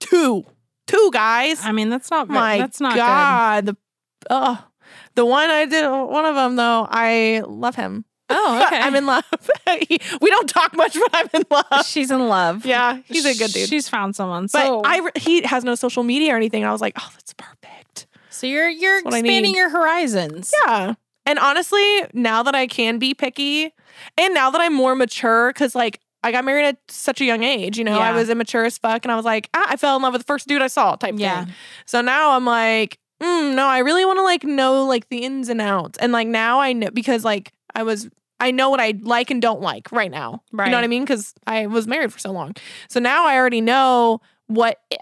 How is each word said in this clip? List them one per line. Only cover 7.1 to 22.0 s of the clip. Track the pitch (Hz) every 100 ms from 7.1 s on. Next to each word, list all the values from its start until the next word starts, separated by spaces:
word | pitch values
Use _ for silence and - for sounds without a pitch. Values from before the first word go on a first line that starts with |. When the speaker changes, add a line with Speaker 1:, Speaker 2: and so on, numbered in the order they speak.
| 226 220 220 -
Speaker 1:
love | 208 240 254
him. | 190 208 - _ -
Speaker 2:
Oh, | 311 359 233
Speaker 1:
<laughs> | 349
Speaker 2:
okay. | 277
Speaker 1:
I'm | 269 277
in | 277
love. | 262 -
<laughs> | 320 - - - 349 -
He, | 330 - 302
we | 381
don't | 415 302
talk | 349 320 320
much, | 330
but | 311 453
I'm | 330 -
in | 320 -
love. | 294 - 277 -
Speaker 2:
She's | 311 262
in | 262 240
love. | 190 170 196 254
Speaker 1:
Yeah, | 240 247 254 -
he's | 320
a | 285
good | 220 220
dude. | 185 196
Speaker 2:
She's | 294 -
found | 226 196
someone. | 202 185 175
Speaker 1:
But | 196 294 277
Speaker 2:
So | 226
Speaker 1:
I | 262 359
re-, | 339 277
he | 320 349
has | 262 254
no | 247
social | 240 247 247
media | 240 269 311
or | 233
anything. | 220 214
And | 208
I |
was | 214
like, | 214 -
"Oh, | -
that's | - -
perfect." | - - - - - _ - - _ _
Speaker 2:
So | - 254
you're, | 294 339
you're | 320 381 392
Speaker 1:
That's | 320
what |
I | 233
Speaker 2:
expanding | 233 392 403
Speaker 1:
need. | 370
Speaker 2:
your | 359
horizons. | 339 320 339 285 196 156 160 - 605 339
Speaker 1:
Yeah. | 214 190 233 _ _
And | 277 294
honestly, | 269 320 349 403 403 403